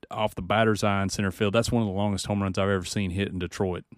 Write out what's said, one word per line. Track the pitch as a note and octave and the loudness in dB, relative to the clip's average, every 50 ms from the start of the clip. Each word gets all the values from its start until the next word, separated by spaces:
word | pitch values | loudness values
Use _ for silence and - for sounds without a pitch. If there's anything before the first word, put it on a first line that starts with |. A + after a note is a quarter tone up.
| - - | -12 -12
off | - A2 G#2+ G#2 - | -4 -2 -2 -2 -2
the | - F#2 | -6 -4
batter's | F2 G#2 G#2+ A2+ A2 G#2+ F#2+ - | 0 2 4 6 4 4 2 2
eye | G#2 G2 G2 G2 | 2 2 2 0
in | F#2+ | 0
center | - - G#2 F#2+ | -2 -2 -2 -2
field, | - - A2 G2+ F#2+ | 0 0 0 2 2
that's | A#2 A#2 - | 2 2 2
one | A#2 A#2+ A2+ | 0 0 0
of | G2+ | 0
the | F#2 | 0
longest | G2 G#2 G#2 G2+ F#2+ - | 0 0 0 0 -2 -2
home | - G#2 G2+ G2 | -2 -2 0 0
runs | G2 F#2 G#2 | 0 0 0
I've | F#2+ G2 | 2 2
ever | G2 F#2+ F2 | 2 0 0
seen | - - G#2+ G2+ F#2 F2 | -2 -2 -2 -2 -2 0
hit | F#2 G2 F#2+ | -2 -2 -2
in | - F2+ | -2 -4
Detroit. | F2+ E2+ - - G#2 F#2 F2 F2 - _ - | -6 -6 -2 -2 -2 -2 -2 -6 -8 _ -20